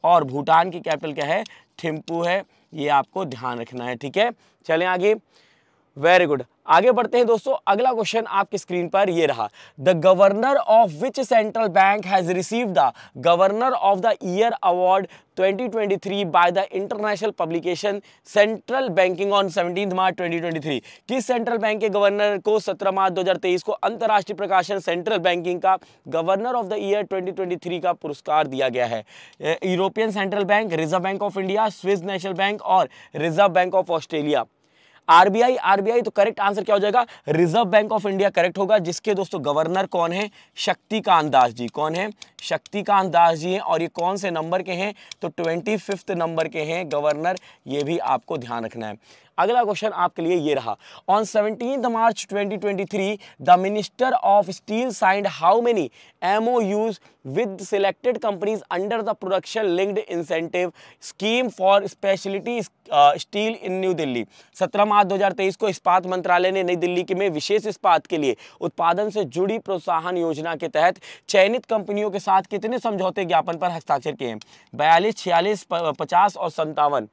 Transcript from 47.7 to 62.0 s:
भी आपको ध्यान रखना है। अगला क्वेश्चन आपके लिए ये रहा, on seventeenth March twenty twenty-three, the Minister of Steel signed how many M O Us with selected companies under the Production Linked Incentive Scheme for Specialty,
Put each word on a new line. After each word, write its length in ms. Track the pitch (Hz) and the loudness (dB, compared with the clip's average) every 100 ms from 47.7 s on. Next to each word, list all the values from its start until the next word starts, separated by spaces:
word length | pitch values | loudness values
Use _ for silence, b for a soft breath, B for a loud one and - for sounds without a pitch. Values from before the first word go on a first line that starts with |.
| 139 | -4
भी 160 | 147 170 | -2 -2
आपको 400 | 123 135 - 160 | 0 -2 -2 -8
ध्यान 260 | 120 117 | -6 -8
रखना 220 | 110 120 110 | -8 -8 -10
है। 440 | 104 _ - _ - | -12 _ -20 _ -2
अगला 260 | 185 247 | 0 2
क्वेश्चन 240 | 214 196 214 | 0 -2 -4
आपके 340 | 180 180 - | -2 -2 -2
लिए 140 | 165 175 | -2 0
ये 180 | 151 | 0
रहा, 220 | 139 113 101 B B - | -2 -4 -10 B B 0
on 120 | 202 | 0
seventeenth 640 | 208 220 208 220 240 269 240 226 | 2 0 -2 -4 -4 -4 -2 2
March 300 | 233 - - | 0 0 -6
twenty 320 | 196 202 202 | -4 -4 -4
twenty-three, 600 | 202 196 196 208 196 214 B B | -4 -4 -4 -4 -4 -4 B B
the 140 | 135 180 | 4 4
Minister 520 | 190 208 202 - 254 247 - | 4 -4 -6 -2 0 0 4
of 240 | 202 185 | 2 2
Steel 400 | 190 - 220 254 | -8 -6 -4 -4
signed 380 | 214 196 196 196 139 | 0 2 2 -2 0
how 100 | 165 220 240 | 2 4 2
many 200 | 226 135 b b _ | 0 -2 b b _
M 260 | 180 208 226 | -2 0 0
O 80 | 247 | 0
Us 380 | 202 208 220 190 b b 131 | 0 -2 -2 -6 b b -6
with 340 | 143 226 190 | -4 -4 -6
selected 560 | 190 208 196 185 247 220 | -4 -2 -2 -2 -4 -2
companies 340 | 226 196 202 214 - | -4 -4 -4 -4 -6
under 240 | 175 202 233 | -6 -4 -4
the 120 | 214 208 | -4 -6
Production 460 | 185 190 - 220 208 175 | -2 -4 -4 -4 -2 -2
Linked 220 | 196 202 - | -2 -4 -6
Incentive 580 | 170 160 165 165 180 180 B B B | -8 -4 -4 -4 -4 -4 B B B
Scheme 460 | - - 208 240 247 - | -20 -6 -2 0 -2 0
for 180 | 190 202 196 | 4 4 2
Specialty, 600 | - | -4